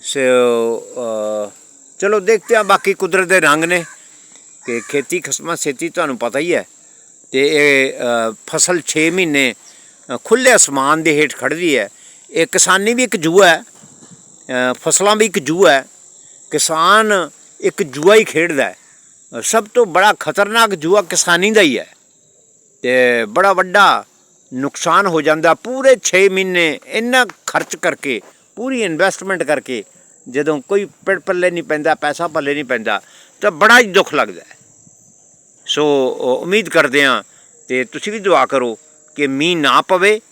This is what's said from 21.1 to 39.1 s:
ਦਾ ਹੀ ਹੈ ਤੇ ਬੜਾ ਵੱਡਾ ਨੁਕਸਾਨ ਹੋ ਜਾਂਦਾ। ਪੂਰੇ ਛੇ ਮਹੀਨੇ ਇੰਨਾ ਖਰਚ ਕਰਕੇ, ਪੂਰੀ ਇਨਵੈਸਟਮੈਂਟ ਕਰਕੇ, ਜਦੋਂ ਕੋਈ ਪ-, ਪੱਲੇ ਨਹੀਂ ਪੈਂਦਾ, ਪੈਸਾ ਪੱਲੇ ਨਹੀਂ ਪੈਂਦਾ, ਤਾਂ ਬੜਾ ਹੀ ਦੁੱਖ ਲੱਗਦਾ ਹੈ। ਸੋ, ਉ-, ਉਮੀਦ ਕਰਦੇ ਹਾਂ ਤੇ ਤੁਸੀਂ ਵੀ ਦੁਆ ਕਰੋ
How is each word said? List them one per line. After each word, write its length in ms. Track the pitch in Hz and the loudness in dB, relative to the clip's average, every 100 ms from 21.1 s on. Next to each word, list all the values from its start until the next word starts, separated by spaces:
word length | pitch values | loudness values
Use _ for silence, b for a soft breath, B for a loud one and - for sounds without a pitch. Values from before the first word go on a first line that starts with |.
| 180 - 170 196 | -4 0 0 2
ਦਾ 100 | 220 | 4
ਹੀ 180 | 175 110 | 4 0
ਹੈ 140 | 78 _ _ _ _ _ _ _ _ _ | -8 _ _ _ _ _ _ _ _ _
ਤੇ 440 | 123 127 123 120 110 | -2 2 4 2 -2
ਬੜਾ 280 | 120 196 | 0 2
ਵੱਡਾ 520 | 185 185 190 185 120 104 _ _ _ _ | 2 0 4 4 2 -4 _ _ _ _
ਨੁਕਸਾਨ 540 | 127 139 - 170 170 196 | -6 -6 -6 0 2 2
ਹੋ 140 | 160 | 0
ਜਾਂਦਾ। 320 | 151 156 165 | 0 2 2
ਪੂਰੇ 420 | 165 220 254 269 254 | 0 -4 0 2 4
ਛੇ 260 | - 185 196 | 2 2 2
ਮਹੀਨੇ 500 | 190 190 180 165 143 - | 2 -2 0 0 -2 -8
ਇੰਨਾ 380 | 208 233 254 226 - - | -6 -2 0 0 -4 -6
ਖਰਚ 280 | 156 - 160 | -6 -6 -6
ਕਰਕੇ, 460 | 180 135 143 113 - b b - | -6 -4 -6 -6 -8 b b -10
ਪੂਰੀ 280 | 247 254 | -6 -4
ਇਨਵੈਸਟਮੈਂਟ 600 | 208 156 190 - 185 185 | -4 0 -2 -2 -8 -6
ਕਰਕੇ, 400 | 147 143 113 123 - b b b - | -2 -4 -4 -10 -10 b b b -8
ਜਦੋਂ 320 | 127 147 151 | -4 -2 -4
ਕੋਈ 240 | - 202 196 | -2 -4 -4
ਪ-, 340 | _ - 190 170 | _ -6 -4 -4
ਪੱਲੇ 260 | 180 180 | -2 -2
ਨਹੀਂ 120 | 175 | -2
ਪੈਂਦਾ, 320 | 147 151 151 156 | -6 -4 -2 -2
ਪੈਸਾ 320 | 147 143 170 | -4 -4 -4
ਪੱਲੇ 260 | 156 143 | -4 -4
ਨਹੀਂ 100 | 143 | -6
ਪੈਂਦਾ, 380 | 127 123 110 104 b b b _ | -4 -4 -2 -6 b b b _
ਤਾਂ 100 | 208 | -4
ਬੜਾ 280 | 160 214 240 | -4 2 2
ਹੀ 60 | 226 | 4
ਦੁੱਖ 280 | 185 180 | 0 0
ਲੱਗਦਾ 280 | 147 110 85 | -2 -4 -6
ਹੈ। 140 | - - _ _ _ _ _ _ _ _ _ _ - | -20 -20 _ _ _ _ _ _ _ _ _ _ -8
ਸੋ, 400 | - 151 143 127 - | -2 0 2 0 -2
ਉ-, 240 | 127 127 | -4 -4
ਉਮੀਦ 260 | 170 202 175 | -2 -2 0
ਕਰਦੇ 360 | 165 143 135 139 | 0 2 2 2
ਹਾਂ 180 | 117 - b b b - | 0 -4 b b b -6
ਤੇ 160 | 127 | -6
ਤੁਸੀਂ 300 | 127 151 - | -4 -8 -10
ਵੀ 60 | 214 | -6
ਦੁਆ 260 | 196 160 127 | 0 2 2
ਕਰੋ 340 | 135 123 110 _ _ _ | 0 -4 -8 _ _ _